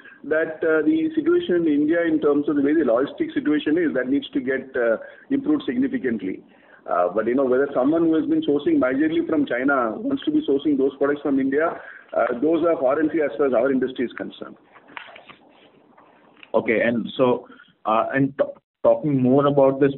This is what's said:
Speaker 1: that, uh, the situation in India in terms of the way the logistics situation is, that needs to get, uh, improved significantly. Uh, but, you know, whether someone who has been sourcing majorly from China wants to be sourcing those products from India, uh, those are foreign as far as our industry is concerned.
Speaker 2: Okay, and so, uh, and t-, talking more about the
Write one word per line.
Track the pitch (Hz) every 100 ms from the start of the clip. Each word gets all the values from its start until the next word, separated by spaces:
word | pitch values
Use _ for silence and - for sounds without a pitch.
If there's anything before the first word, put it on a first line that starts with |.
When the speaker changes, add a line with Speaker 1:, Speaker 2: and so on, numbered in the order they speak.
| - - 143
Speaker 1:
that, | 156 160 -
uh, | 165 160 151
the | 160 160 160
situation | 151 175 175 175
in | 165
India | 147 151 170
in | 170 156
terms | 156 143 147
of | 147
the |
way | 139
the | 156
logistics | 131 117 143 - 160
situation | - 135 151 147 156
is, | 160
that | 123 123
needs | 139 139
to | 143
get, | 127 131 - 131
uh, | 117 110 - - -
improved | 143 139 151 -
significantly. | 123 131 127 123 113 92 - - _ _ - -
Uh, | 87 90
but, | 98 110
you |
know, | 131 135
whether | 127 143
someone | - 127 165
who | 165 160
has | 139
been | 160
sourcing | 151 143 170 156
majorly | 127 135 156 165 165
from | 156 139
China | 120 131 139 117 107
wants | 233 135 -
to |
be | 151 151
sourcing | 139 156 139
those | 135 135
products | 139 147
from | 147 135
India, | 135 139 165 - - - - -
uh, | 117 120
those | 143 165 170
are | 165
foreign | 127 143 156
as | 156 143 143
far | 143
as |
our | 120 131
industry | 131 127 127 117
is |
concerned. | - - - - - _ - - - - - - - _ _ - _ _ _ _ _ _ - -
Speaker 2:
Okay, | 110 107 110
and | 110 120 95 -
so, | 127 120 - - - _ -
uh, | 110 113
and | 135 135 -
t-, | - - _ _
talking | 120 117 156 135
more | 127 135 143
about | 139 135 135
the | 143